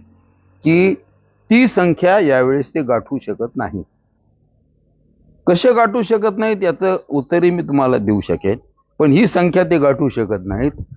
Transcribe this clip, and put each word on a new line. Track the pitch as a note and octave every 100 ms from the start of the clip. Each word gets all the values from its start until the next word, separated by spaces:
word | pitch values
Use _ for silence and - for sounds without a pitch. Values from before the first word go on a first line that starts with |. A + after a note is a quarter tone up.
| _ _ _ _ _ _
की | D3+ E3+ F#3+ - _ _ _ _ -
ती | A3+ B3+
संख्या | G3 F3 D#3+ F3+ G#3
यावेळेस | D#3 B2+ B2+ C#3+ C3+
ते | E3
गाठू | B2+ A#2 - C3+
शकत | - G2 A#2 -
नाही. | F#2+ F2 E2 _ _ _ _ _ _ _ _ _ _ _ _ _ _ _ E3+
कसे | F3 B3+
गाठू | A#3 A3+ A#3
शकत | F#3+ A3 G#3+ G3
नाहीत | A3 G#3
याचं | F#3 D3 F#3+ F#3 -
उत्तरही | C#3+ C3 E3+ F3
मी | F3
तुम्हाला | D3+ C#3 C3 A#2+
देऊ | G2+ G#2
शकेन, | - E2+ G2 A#2 _ _ _ -
पण | D3+
ही | D#3+ A3
संख्या | F#3 F3 F3+
ते | E3+ E3+
गाठू | C#3+ C3+ C#3
शकत | B2 G2+ G2+ F#2
नाहीत. | G2 C#3+ - -